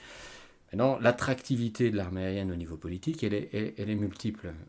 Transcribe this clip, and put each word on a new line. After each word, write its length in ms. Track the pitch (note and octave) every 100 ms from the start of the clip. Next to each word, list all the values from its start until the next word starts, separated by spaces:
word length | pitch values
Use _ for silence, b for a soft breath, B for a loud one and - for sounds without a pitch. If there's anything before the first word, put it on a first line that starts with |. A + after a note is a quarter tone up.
| B B B B B B _
Maintenant, 260 | G2 B2+ B2+
l'attractivité 920 | A#2 B2 - B2+ - B2 A#2 A2 B2
de 60 | G#2+
l'armée 300 | F2+ F#2 F#2
aérienne 260 | G2 G2
au 60 | E2+
niveau 180 | D#2+ D#2
politique, 480 | F2 F2+ D#3 D#3+
elle 100 | G#2+
est, 160 | G#2 -
elle, 200 | G#2+ G#2+ -
elle 120 | G#2
est 60 | G#2
multiple. 580 | G2+ - A2+ G#2 F2 D#2+